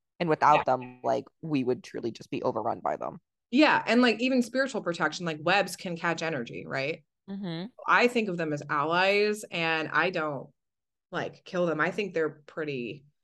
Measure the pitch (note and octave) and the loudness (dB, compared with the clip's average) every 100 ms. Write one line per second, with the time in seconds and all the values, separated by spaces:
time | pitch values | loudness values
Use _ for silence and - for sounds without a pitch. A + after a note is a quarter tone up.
0 | _ - F3 D#3 C3 D3 - B2+ B2+ B2+ | _ -4 0 4 6 6 6 0 -2 -6
1 | B2+ B2 - _ D#3+ D3 B2 A#2+ - - | -2 -2 -2 _ -4 -2 0 -2 -4 -8
2 | A#2+ A2+ - C3 C3 A#2 A2+ G2+ - D2+ | -6 -8 -8 -4 -2 -2 -2 -4 -4 -4
3 | B1 - _ _ - B3 D4 D#3+ - A3+ | -6 -10 _ _ -2 4 6 4 4 4
4 | B3 G#3+ B3+ C4 A#3+ C4 C4+ G#3 F3 F3 | 4 4 2 2 0 0 -2 -2 -4 -2
5 | D#3 D#3 F3 D#3 D#3 G3 F#3 - F#3+ E3 | -2 -2 -6 -2 2 2 2 -4 -8 -4
6 | F3 E3 E3 D3+ A#2 F2+ - C3 C#3 E3+ | -2 -2 -2 -4 -6 -10 -8 -4 -4 -6
7 | _ _ - G3 G3 E3 G3 - - F3+ | _ _ -14 -10 -6 -6 -8 -8 2 4
8 | A#3+ A#3+ G#3+ F3 D#3+ D3 D3 D3+ D3 F3 | 4 2 -2 -2 -2 -4 -2 -2 2 2
9 | F#3+ G3+ G#3 G#3 - F3+ E3 D#3+ D#3 - | 4 4 2 -2 -6 -4 0 0 0 0
10 | E3+ F#3 D#3 C#3 - _ _ _ _ _ | 0 0 -4 -4 -10 _ _ _ _ _
11 | _ E3+ G2 - - F3+ F3 D3+ D#3+ F3+ | _ -6 -6 -8 -8 -2 0 2 0 0
12 | G3 E3+ D#3 D3 - - D3+ C3+ A#2+ - | -4 -2 -2 -4 -14 -8 -6 -6 -6 -10
13 | _ _ | _ _